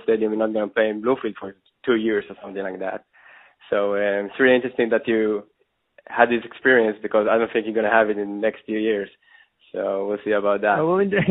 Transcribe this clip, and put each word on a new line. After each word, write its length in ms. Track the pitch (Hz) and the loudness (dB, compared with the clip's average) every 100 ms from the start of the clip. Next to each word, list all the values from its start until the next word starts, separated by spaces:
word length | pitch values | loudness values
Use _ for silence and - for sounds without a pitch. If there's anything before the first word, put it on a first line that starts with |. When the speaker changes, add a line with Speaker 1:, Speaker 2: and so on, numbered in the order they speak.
Speaker 1:
stadium. 300 | - 113 110 | 0 0 0
We're 40 | 107 | 0
not 160 | 110 | -2
gonna 140 | 110 104 | -2 -2
play 220 | 113 110 | 0 0
in 120 | 107 | 0
Bloomfield 340 | 113 131 110 98 | -2 -2 -4 -8
for 160 | 98 - _ _ | -12 -16 _ _
two 120 | - 117 | -2 0
years 300 | 110 104 - | 0 -2 -4
or 60 | 95 | -12
something 180 | 98 98 | -12 -10
like 160 | 95 95 | -8 -8
that. 260 | 95 101 - _ - - - _ - | -8 -8 -12 _ -20 -20 -20 _ -2
So, 240 | 104 101 101 | 0 0 0
um, 320 | 101 101 101 | 0 -2 -4
it's 120 | - | 2
really 160 | 131 127 | 4 4
interesting 340 | 123 - 117 | 2 -2 0
that 180 | 110 120 | 0 0
you 400 | 110 107 104 - _ _ _ _ - - | 0 0 -2 -6 _ _ _ _ -20 -8
had 240 | 117 120 | 2 2
this 160 | 120 110 | 2 -4
experience, 540 | - 135 127 110 104 | -2 4 4 4 0
because 240 | 104 107 107 | -2 0 2
I 120 | 113 | 2
don't 120 | 110 | 2
think 140 | 117 110 | -2 -2
you're 80 | |
gonna 160 | 110 104 | -2 2
have 220 | 113 107 | 4 2
it 80 | 104 | 0
in 100 | 101 101 | -6 -4
the 60 | |
next 240 | 110 - - | -4 -4 -6
few 100 | 107 | -4
years. 320 | 110 104 98 - _ - _ _ _ 95 | -2 -2 -4 -12 _ -20 _ _ _ -6
So 320 | 98 98 101 | -4 -4 -4
we'll 100 | 104 | -4
see 80 | 104 | -2
about 300 | 104 101 101 | 0 0 0
that. 180 | 104 101 | 2 2
Speaker 2:
Oh, 160 | 160 185 | 2 0
well, 40 | |
en-, 100 | 202 196 170 | 0 0 0